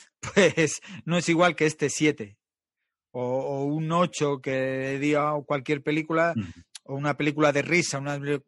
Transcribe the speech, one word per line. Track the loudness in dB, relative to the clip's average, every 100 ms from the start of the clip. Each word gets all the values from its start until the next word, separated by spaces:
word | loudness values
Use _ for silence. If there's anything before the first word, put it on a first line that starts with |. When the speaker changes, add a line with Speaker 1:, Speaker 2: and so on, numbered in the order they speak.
| -20 _
Speaker 1:
<laughs> | -2
pues | 4 4 4 0 -2 -12 -10 -2
no | 0
es | 2
igual | 4 4 4
que | 0
este | 2 -2
siete. | 2 0 0 -6 -16 _ _ _ _ _ _ _
O, | -6
o | -4 -4 -4 -4 -2
un | -2 0
ocho | 2 0 0 -2 -2
que | -2
le | -2 -2 -4 -4 -2
di | 0
a | 2 0 -2 -4
cualquier | -4 -2 -2
película, | -2 -2 0 0 0 0
Speaker 2:
Ujú. | -6 -10 -20 -18 -10
Speaker 1:
o | -4
una | -2 0
película | 0 4 4
de | 4
risa, | 2 0 0 -4
una | -6 -6
pel-, | -4 -4